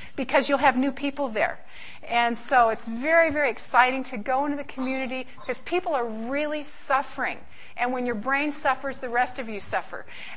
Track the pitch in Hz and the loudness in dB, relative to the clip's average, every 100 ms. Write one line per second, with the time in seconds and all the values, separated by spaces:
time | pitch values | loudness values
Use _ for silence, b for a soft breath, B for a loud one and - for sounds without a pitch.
0 | B - 262 294 262 269 277 247 277 254 | B -4 2 4 4 6 6 6 2 0
1 | 285 269 269 214 135 - B B B B | -4 -2 -2 0 0 0 B B B B
2 | - 240 240 233 - 262 226 226 226 233 | -2 2 2 0 2 6 6 2 -4 -4
3 | 285 330 320 294 277 214 - 247 254 262 | 4 6 6 4 0 0 2 6 6 4
4 | 254 233 233 262 294 285 277 262 262 262 | -4 -6 -2 0 0 -2 -6 -6 -4 -2
5 | 262 262 254 B - 240 - 349 349 285 | -4 -6 -8 B -6 -6 -2 -2 0 0
6 | 240 220 233 277 302 302 285 - - 269 | 0 -4 -2 -2 -2 -4 -6 -8 0 0
7 | 277 - 226 127 - B B - 247 254 | 0 -4 -4 -4 -10 B B -2 -2 0
8 | 247 220 233 269 294 285 285 262 277 - | -2 -2 0 0 0 0 0 0 -2 -6
9 | 247 240 247 262 226 208 - 196 - - | -2 0 0 -2 -6 -8 -4 -4 -4 -8
10 | - B B | -10 B B